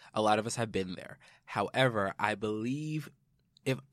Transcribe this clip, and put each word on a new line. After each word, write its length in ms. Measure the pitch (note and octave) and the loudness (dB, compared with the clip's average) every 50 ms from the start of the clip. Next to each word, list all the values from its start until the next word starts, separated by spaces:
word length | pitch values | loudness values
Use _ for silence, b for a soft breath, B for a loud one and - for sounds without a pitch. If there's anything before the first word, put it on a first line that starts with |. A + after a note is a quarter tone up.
| B B B | B B B
A 80 | A2 | 4
lot 160 | G#2+ G#2+ G#2+ | 4 6 6
of 80 | G#2+ G#2 | 4 2
us 100 | A#2 - | -2 -2
have 140 | A#2+ A#2 G#2+ | -4 -4 -2
been 220 | F#2 F#2+ F#2+ F#2 F2+ | -2 -2 -2 -4 -6
there. 240 | - - - - - b b b b b | -10 -12 -14 -16 -20 b b b b b
However, 680 | - - A2 G2+ - - B2+ C3 B2+ A2+ G#2+ G2 F#2+ - - | -6 -2 -2 -2 0 2 4 4 4 4 2 0 0 0 0
I 160 | G#2 G#2+ G#2+ | 0 0 0
believe, 720 | G2 A2 G#2+ G#2+ A2 A2 B2 C3+ D3+ D#3 D#3 D#3 D#3 C#3+ - - _ _ _ _ _ _ _ _ _ - | 0 0 -2 -2 -2 -2 -2 -4 -4 -4 -4 -6 -6 -8 -10 -16 _ _ _ _ _ _ _ _ _ -4
if, 140 | C3 C3 C3+ - _ | -4 -4 -4 -6 _